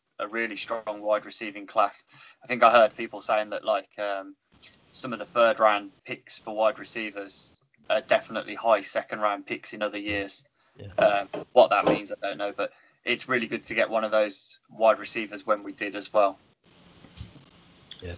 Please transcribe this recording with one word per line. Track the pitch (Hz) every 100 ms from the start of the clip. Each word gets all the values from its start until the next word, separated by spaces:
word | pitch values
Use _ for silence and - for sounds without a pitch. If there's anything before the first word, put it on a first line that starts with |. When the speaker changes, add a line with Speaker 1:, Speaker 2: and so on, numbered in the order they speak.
| _ -
Speaker 1:
a | 104
really | 110 113 98
strong | - 117 110 104
wide | 104 107
receiving | 101 - 110 101 98
class. | 110 101 - - - - _
I | -
think | 123
I | 117
heard | 120 107 -
people | 113 101
saying | - 107 107
that, | 104
like, | 110 101 - -
um, | 104 98 98 98 _ _ - _ _
some | - -
of | 110
the |
third | 101 120 117 107
round | 110 101 101 _
picks | - - - -
for | -
wide | 107 110 104
receivers | 98 120 107 101 98 - - - _ _ -
are | 107
definitely | - 110 - 110 - 104
high | 113 104
second | 98 110 - 110
round | 107 101 95
picks | 113 -
in | 107
other | 104 101
years. | 104 101 98 - - _ _ -
Speaker 2:
Yeah. | 101 -
Speaker 1:
Um, | 104 101 98 - -
what | - 95
that | 101 98
means, | 104 101
I | -
don't | 101 101
know, | 101
but | 98 101 _ _ _
it's | - 120 -
really | 127 110
good | 113 -
to |
get | 113 110
one | 110
of | 110
those | 107 104 98 - - _
wide | 107 110 104
receivers | 104 117 107 104 -
when | 104
we | 101
did | 95 101
as | 104 98
well. | 107 98 - _ _ _ _ - - - - - - - - _ _ - -
Speaker 2:
Yeah, | 90